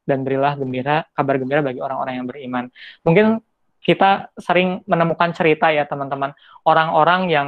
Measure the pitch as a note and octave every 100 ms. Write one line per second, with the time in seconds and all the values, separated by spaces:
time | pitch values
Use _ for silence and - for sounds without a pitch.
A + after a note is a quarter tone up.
0 | - C3+ C3+ C3+ C#3 C#3+ C3 B2+ C3+ D3+
1 | - - C#3 C#3 C3 D3 C#3 B2+ C#3+ C3+
2 | C3+ B2+ B2 C#3+ B2+ B2+ B2 - - -
3 | E3 E3+ A3 A3+ - _ _ _ - E3
4 | G3 G3 - - - F3 F#3 F#3 - E3+
5 | E3 D#3+ E3+ E3 E3 D#3 E3 D3+ C#3+ C#3+
6 | C#3 C#3 C#3 - _ - E3 D#3+ D#3+ E3
7 | D#3 F3+ F#3 D3